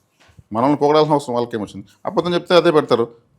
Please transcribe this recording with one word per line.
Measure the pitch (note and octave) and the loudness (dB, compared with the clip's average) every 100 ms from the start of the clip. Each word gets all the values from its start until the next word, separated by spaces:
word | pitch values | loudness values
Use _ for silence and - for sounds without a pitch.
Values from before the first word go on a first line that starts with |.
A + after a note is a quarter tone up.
| _ _ _ _ - | _ _ _ _ -10
మనల్ని | G#2+ C3 C#3+ | -2 0 2
పొగడాల్సిన | C#3+ D3+ D3+ | 2 4 4
అవసరం | C#3+ - A#2+ | 0 -2 -6
వాళ్ళకేం | A#2+ A2+ | -4 -6
వచ్చింది? | G2 G2 - _ - | -10 -14 -20 _ -8
అబద్ధం | F#3+ E3+ | -6 -2
చెప్తే | F3 F3 F3+ | -4 2 2
అదే | E3 | 4
పెడతారు. | D3+ C3 A#2+ A#2 - _ | 2 2 0 -2 -8 _